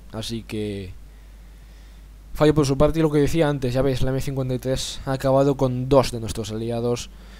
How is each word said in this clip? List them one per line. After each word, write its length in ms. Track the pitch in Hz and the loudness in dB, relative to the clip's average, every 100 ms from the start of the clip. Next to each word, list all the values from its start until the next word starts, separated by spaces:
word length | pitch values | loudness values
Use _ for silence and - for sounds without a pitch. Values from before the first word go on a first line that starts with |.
| - | -14
Así 300 | 110 110 113 | -10 -8 -8
que 500 | - 107 107 98 92 - - - - - - - - - - - - - - | -6 -6 -4 -6 -10 -14 -18 -20 -20 -20 -20 -20 -20 -20 -20 -20 -20 -20 -8
fallo 220 | - 156 | 2 4
por 100 | 147 | 4
su 140 | 135 139 | 2 4
parte 200 | 151 156 | 2 4
y 40 | |
lo 80 | 160 | 2
que 80 | 147 | 2
decía 280 | 143 165 147 | 2 2 2
antes, 280 | 143 127 | 0 -2
ya 80 | 127 | 0
veis, 180 | 135 127 | 0 2
la 80 | 127 | 0
M 100 | 131 | 0
cincuenta 320 | 131 131 131 | -4 -4 -2
y 40 | 127 | -4
tres 440 | 127 131 - - | -2 -4 -4 -8
ha 80 | - | -6
acabado 420 | 131 135 135 139 139 | -2 2 4 4 2
con 320 | 131 123 127 | 0 0 4
dos 220 | 139 117 | 4 4
de 80 | 120 | -2
nuestros 300 | 110 - 104 | -6 -6 -6
aliados. 600 | 110 113 117 120 120 - - - | -6 -4 -2 0 -2 -4 -16 -20